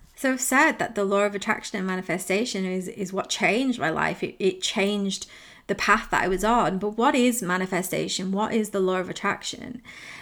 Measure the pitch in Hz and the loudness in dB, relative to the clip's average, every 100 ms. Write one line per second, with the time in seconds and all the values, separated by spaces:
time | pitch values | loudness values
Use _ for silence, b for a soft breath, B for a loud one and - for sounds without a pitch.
0 | - - 269 262 - 262 311 - - - | -20 -4 -2 0 2 4 4 2 -2 -2
1 | 196 202 208 202 208 208 - 208 190 185 | 2 2 2 0 -4 -4 -4 -6 -4 -4
2 | - 170 - 196 247 196 185 185 180 - | -4 -4 0 0 0 -2 -2 -2 -4 -6
3 | 185 190 - - 180 208 269 233 156 156 | -6 -4 -4 0 2 2 2 0 0 0
4 | 156 170 - - 196 185 - - 196 208 | 0 -2 -6 0 0 0 -2 0 0 0
5 | 196 196 - B B B - 196 - 214 | -2 -4 -8 B B B -6 0 4 4
6 | - 151 - 185 208 240 170 185 202 220 | 4 0 2 2 4 4 4 0 -2 2
7 | 247 294 247 226 175 180 185 180 190 156 | 4 6 4 2 0 0 0 -2 0 -2
8 | 165 - 190 196 214 226 208 202 190 185 | -2 -2 -2 0 0 0 0 2 2 2
9 | 180 - 202 - - - - - B B | -2 -4 -4 -2 -6 -10 -10 -12 B B
10 | B B | B B